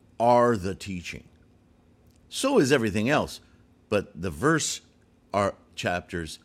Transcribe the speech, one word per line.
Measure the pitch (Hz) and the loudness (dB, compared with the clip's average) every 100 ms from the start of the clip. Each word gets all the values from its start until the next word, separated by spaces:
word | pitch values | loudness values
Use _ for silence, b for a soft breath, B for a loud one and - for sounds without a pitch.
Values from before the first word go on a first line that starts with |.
| _ - | _ 0
are | 117 120 120 110 | 4 6 4 2
the | 92 | -4
teaching. | 87 101 90 82 - - _ _ _ _ _ _ _ _ _ _ | -8 -8 -10 -10 -14 -18 _ _ _ _ _ _ _ _ _ _
So | - 269 262 | -4 2 4
is | 131 | 4
everything | 139 110 104 113 | 4 2 0 0
else, | 147 85 - b b b _ - | 0 -2 -8 b b b _ -4
but | 104 - 76 | -2 -2 -8
the | 90 | -8
verse | 73 135 160 - - _ _ _ _ _ | -2 0 0 -2 -8 _ _ _ _ _
are, | 101 98 - _ - | 0 0 -2 _ -6
chapters | 107 87 - 87 78 - | -4 -4 -4 -10 -10 -14